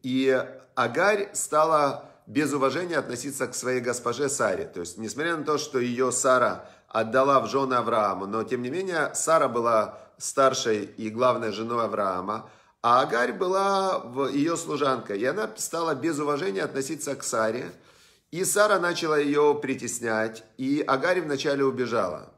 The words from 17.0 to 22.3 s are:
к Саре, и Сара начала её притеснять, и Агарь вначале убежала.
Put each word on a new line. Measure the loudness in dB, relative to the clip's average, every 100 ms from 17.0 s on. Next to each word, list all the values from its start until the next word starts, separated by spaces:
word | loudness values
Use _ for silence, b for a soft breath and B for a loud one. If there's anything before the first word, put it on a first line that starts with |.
| -6 -6
к |
Саре, | -2 0 0 -2 -6 -14 b b b b -12
и | -4
Сара | 0 4 4 4
начала | 2 0 0 2
её | 2 4 4
притеснять, | 4 -2 -4 -6 -6 -2 0 -2 -6 -18 -6
и | -2 0
Агарь | 0 0 2 0
вначале | 0 -2 0 2
убежала. | 2 2 -2 0 -2 -4 -12